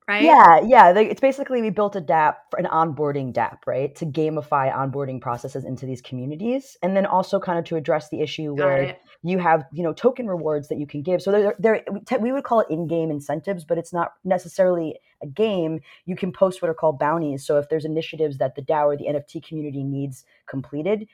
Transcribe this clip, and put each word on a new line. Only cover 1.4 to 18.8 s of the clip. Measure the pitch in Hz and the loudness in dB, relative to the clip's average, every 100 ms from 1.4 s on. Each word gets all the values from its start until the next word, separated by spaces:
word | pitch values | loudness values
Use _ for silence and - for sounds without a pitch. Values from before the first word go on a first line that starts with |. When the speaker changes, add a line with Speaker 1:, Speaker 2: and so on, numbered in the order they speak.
| 277 254 | -4 -2
Speaker 2:
we | 220 | -2
built | 185 208 202 | -2 -2 -2
a | |
dap | 151 160 151 - _ | 0 2 2 0 _
for | - | -6
an | 170 | -2
onboarding | 160 165 139 147 143 131 | 0 0 0 -2 -2 -4
dap, | 117 110 - - | -2 -4 -4 -6
right? | 123 139 139 | -4 -4 -6
To | 160 | -6
gamify | 143 156 156 143 143 135 | -2 -2 -4 -2 -2 0
onboarding | 127 139 139 135 131 | -2 -4 -6 -8 -8
processes | 127 120 135 135 127 | -8 -8 -8 -10 -10
into | 127 131 | -10 -10
these | 127 | -12
communities. | - 127 131 151 226 262 - - | -10 -10 -10 -8 -4 -6 -8 -8
And | 180 196 | -2 -2
then | - | 0
also | 185 185 196 | -2 -2 -4
kind | 185 170 | -2 -4
of | 165 | -4
to | 165 | -4
address | 147 151 - | -2 -4 -4
the | 156 | -6
issue | 151 - 151 143 | -6 -6 -6 -2
Speaker 1:
Got | |
Speaker 2:
where | 143 139 | 0 0
Speaker 1:
it. | 135 - _ _ | -2 -6 _ _
Speaker 2:
you | 165 190 | -4 0
have, | 175 160 - | 2 2 0
you | 147 | -6
know, | 170 | -6
token | 160 240 254 226 | 0 0 0 -4
rewards | 180 156 151 139 | -4 -2 -4 -4
that | 110 | -6
you | 147 | -6
can | 147 | -8
give. | 143 180 | -2 -2
So | 190 | 0
there, | 208 202 196 | 2 2 2
there, | 220 214 - | 0 0 -2
we | 202 | -10
te-, | - 233 | -4 -4
we | 226 | -2
would | 277 | -4
call | 269 226 | 0 0
it | - | 0
in-game | 160 165 165 160 | -2 -2 -2 -2
incentives, | 147 143 156 196 180 | -4 -6 -6 -6 -8
but | 151 165 | -4 -6
it's | 165 | -4
not | 170 165 - 185 | -4 -6 -6 -2
necessarily | 185 175 - 185 175 160 - _ - | -2 -2 0 2 2 -2 -8 _ -18
a | 151 | -10
game. | 139 220 190 160 160 - - - | -2 -2 0 -2 -4 -10 -16 -10
You | 185 | -6
can | 185 | -6
post | - 190 185 | 0 0 0
what | 170 | -4
are | |
called | 160 160 143 | -2 -2 0
bounties. | 147 165 151 139 - | 0 0 -2 -4 -2
So | 147 | -2
if | 143 | 0
there's | 156 156 | -2 -2
initiatives | 156 156 156 156 135 | -4 -6 -4 -4 -2
that | 135 143 | -6 -4
the | |
dao | 135 156 | -2 0